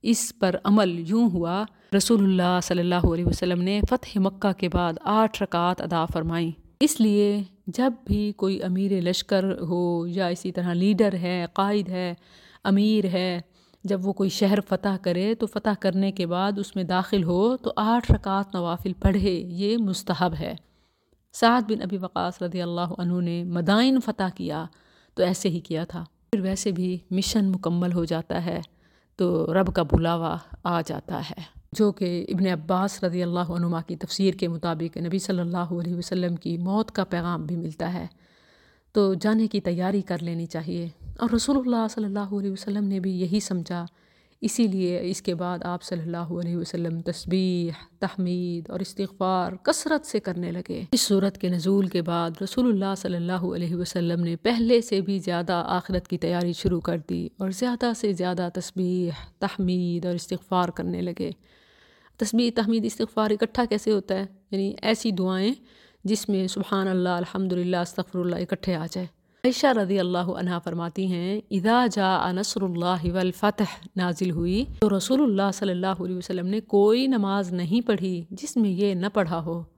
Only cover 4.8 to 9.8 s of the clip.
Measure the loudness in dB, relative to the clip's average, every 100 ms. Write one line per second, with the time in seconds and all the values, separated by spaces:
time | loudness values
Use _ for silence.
4.8 | 0 -2 2 4 4 2 -2 2 0 0
5.8 | -2 0 0 -2 -2 0 -2 -4 -18 _
6.8 | -4 2 4 6 4 2 -4 _ -8 0
7.8 | 0 0 -2 0 0 -2 -2 0 -2 0
8.8 | 2 2 0 -2 0 0 2 -2 -2 0